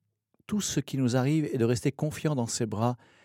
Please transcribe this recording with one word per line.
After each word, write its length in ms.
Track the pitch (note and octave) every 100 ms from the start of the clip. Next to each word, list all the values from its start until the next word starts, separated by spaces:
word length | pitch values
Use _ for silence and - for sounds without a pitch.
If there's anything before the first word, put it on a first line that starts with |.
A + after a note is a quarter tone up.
| _ _ _ _ -
tout 120 | G#3
ce 200 | - -
qui 180 | - C#3
nous 160 | B2
arrive 340 | B2+ C3 D#3 D3
et 60 | C3
de 60 |
rester 280 | A2+ B2 C#3+
confiants 420 | - D3+ - D#3
dans 140 | C#3 A#2
ses 180 | - A2+
bras. 300 | G2+ A#2+ A#2+ - _